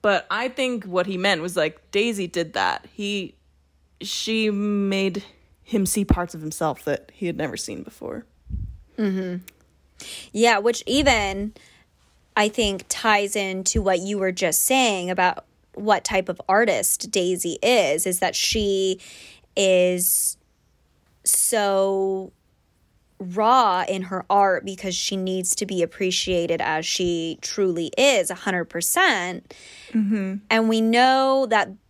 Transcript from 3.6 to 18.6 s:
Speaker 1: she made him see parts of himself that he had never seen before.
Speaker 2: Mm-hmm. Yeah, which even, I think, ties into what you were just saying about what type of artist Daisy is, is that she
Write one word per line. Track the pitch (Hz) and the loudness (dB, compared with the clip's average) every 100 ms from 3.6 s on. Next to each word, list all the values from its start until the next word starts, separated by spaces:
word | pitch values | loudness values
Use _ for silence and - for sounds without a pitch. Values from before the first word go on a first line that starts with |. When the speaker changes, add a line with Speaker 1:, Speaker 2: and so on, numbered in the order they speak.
| _ _ _ _ | _ _ _ _
Speaker 1:
she | - - - 220 214 | -8 -6 -2 0 0
made | 202 208 208 196 196 196 170 - _ _ _ | 0 -2 0 0 0 0 -2 -10 _ _ _
him | - 220 185 | -4 0 0
see | 214 | 0
parts | 196 - 175 | 2 2 0
of | 160 | -8
himself | 156 156 160 135 - | -10 -4 -2 -2 -4
that | 143 - | -6 -6
he | _ 175 | _ -6
had | 170 | -4
never | 160 - | -6 -6
seen | - - | -10 -10
before. | - - - - - _ - - - - - - | -14 -14 -12 -12 -14 _ -12 -10 -10 -14 -16 -4
Speaker 2:
Mm-hmm. | 208 190 185 180 180 _ _ _ _ _ - - - | -2 -2 -4 -8 -10 _ _ _ _ _ -16 -16 -10
Yeah, | 208 233 214 | 2 4 4
which | 220 233 - | 2 -2 0
even, | 269 277 233 196 196 214 - - _ _ _ _ _ _ - | 2 4 2 0 -4 -8 -10 -20 _ _ _ _ _ _ 0
I | 208 | 0
think, | 214 214 190 - | 2 0 -2 -6
ties | - 226 208 202 208 | -2 2 2 2 -2
into | 190 190 190 226 | -2 -2 -2 0
what | 190 180 | 2 0
you | 190 208 | 0 -2
were | 190 | -2
just | 180 180 151 | 0 0 0
saying | - 262 247 190 180 | 2 2 2 0 -2
about | 185 180 - _ _ _ - | 2 2 0 _ _ _ -6
what | 208 196 | 2 2
type | - 208 185 | 2 -2 -2
of | 180 - | -6 2
artist | 196 233 151 190 - - | 4 4 2 0 -2 -2
Daisy | 202 180 180 175 - | -2 0 -2 -4 0
is, | 220 247 156 156 190 | 2 4 4 0 0
is | 185 | 0
that | 185 - | -2 0
she | - 226 | -2 0